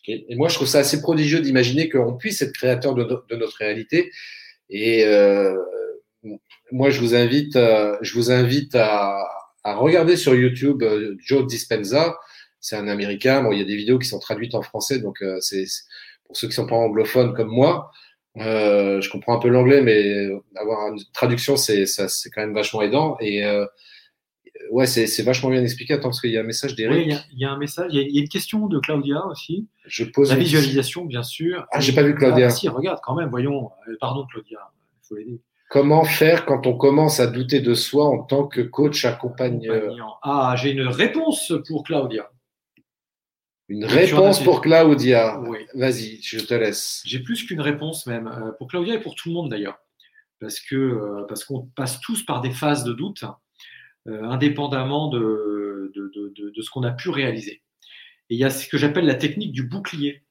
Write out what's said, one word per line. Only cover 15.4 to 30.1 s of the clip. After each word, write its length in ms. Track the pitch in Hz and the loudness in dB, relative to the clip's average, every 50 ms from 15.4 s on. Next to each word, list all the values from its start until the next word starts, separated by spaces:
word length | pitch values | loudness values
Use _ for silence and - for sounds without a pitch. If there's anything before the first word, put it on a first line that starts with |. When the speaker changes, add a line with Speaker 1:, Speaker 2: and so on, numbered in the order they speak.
| - - 101 98 95 | -6 -4 -4 -4 -6
Speaker 1:
c'est, 180 | 92 - - - _ - - - - - _ _ | -6 -8 -12 -12 _ -20 -20 -20 -20 -20 _ _
pour 100 | _ - | _ -10
ceux 120 | - - | -8 -8
qui 60 | - - | -6 -4
sont 100 | - 110 | -4 -2
pas 100 | - 117 | 0 0
anglophones 600 | 117 117 110 104 110 110 - - 127 123 117 - | 0 0 2 2 0 0 2 2 2 2 2 0
comme 140 | - 110 110 | -2 -4 -2
moi, 420 | 113 123 135 160 175 - - - _ - _ _ _ _ _ _ _ | 2 4 4 4 2 0 -4 -12 _ -20 _ _ _ _ _ _ _
euh, 600 | 107 110 110 110 110 107 104 101 101 101 98 98 98 | -8 -4 -2 0 2 4 4 4 4 4 2 0 -2
je 120 | 95 - | -2 -4
comprends 240 | - 98 - - 117 | -8 -8 0 0 0
un 40 | 113 | 2
peu 80 | - | 4
l'anglais, 340 | 123 120 127 123 127 139 139 | 4 6 6 8 8 6 6
mais 460 | 131 117 110 104 101 101 101 101 101 98 98 98 _ _ 98 | 8 6 6 6 4 2 0 0 -2 -4 -4 -8 _ _ _
avoir 320 | 92 107 107 113 107 107 104 | -6 -4 -4 -4 -4 -4 -6
une 80 | 107 107 - _ _ | -8 -8 -14 _ _
traduction, 420 | - 127 120 120 120 - - 139 | -2 0 0 0 0 0 0 0
c'est, 300 | 131 - - 110 98 98 | 0 2 2 2 2 2
ça, 220 | 95 - - 98 92 | 0 -2 -4 -4 -4
c'est 220 | - - - - | -4 -8 -8 -8
quand 100 | - 107 | -8 -8
même 140 | 107 107 104 | -6 -4 -4
vachement 260 | 107 104 - - 110 | -4 -4 -2 -2 -2
aidant. 340 | 104 101 117 143 160 156 143 - | 0 2 2 2 2 0 -2 -4
Et, 260 | 117 104 101 104 104 | -4 -4 -2 -2 -2
euh, 220 | 104 104 104 101 101 _ _ _ - - - _ _ _ _ _ _ _ _ _ - _ - - - | 0 0 -2 -2 -4 _ _ _ -20 -20 -20 _ _ _ _ _ _ _ _ _ -20 _ -18 -12 -2
ouais, 160 | 113 123 131 | 0 2 2
c'est, 180 | 120 123 117 113 | 2 2 0 0
c'est 160 | 107 - - | 0 -2 -2
vachement 300 | 107 120 131 123 127 131 | 0 0 0 0 0 0
bien 100 | 131 127 | 0 2
expliqué. 320 | 123 117 123 - 120 - 151 | 0 0 -2 -6 -4 -4 -4
Attends, 160 | 143 147 131 | -2 -2 -4
parce 100 | 120 - | -6 -4
qu'il 120 | - 120 | -4 -2
y 60 | 110 | -2
a 20 | 110 | -2
un 40 | 110 | -4
message 280 | 113 120 - - 135 110 | -4 -8 -6 -6 -8 -6
d'Eric. 240 | 107 110 113 147 | -4 -2 0 0
Speaker 2:
Oui, 60 | 175 165 | 0 0
il 60 | 156 | 0
y 40 | 147 | -2
a, 60 | 147 - _ - | -4 -6 _ -8
il 60 | 123 | -6
y 60 | 135 | -6
a 60 | 139 | -6
un 80 | 139 143 | -4 -6
message, 280 | 147 143 - - 180 180 156 | -8 -8 -6 -8 -8 -2 -2
il 60 | 139 | -2
y 40 | 139 | -2
a, 40 | |
il 80 | 143 143 | 0 0
y 20 | |
a 40 | 147 | 0
une 60 | 147 | -2
question 380 | 147 - - - - - 214 214 | 0 -6 -8 -8 -4 -4 -4 -2
de 140 | 202 170 143 | -2 -2 -2
Claudia 440 | 131 - 156 143 139 143 143 156 185 | -2 -2 -2 -2 -2 -2 -4 -4 -4
aussi. 400 | 190 151 - - - 165 196 220 - _ _ _ | -8 -10 -12 -10 -8 -8 -8 -8 -10 _ _ _
Speaker 1:
Je 180 | - - - 113 | -14 -8 -8 -8
pose 260 | 117 | -2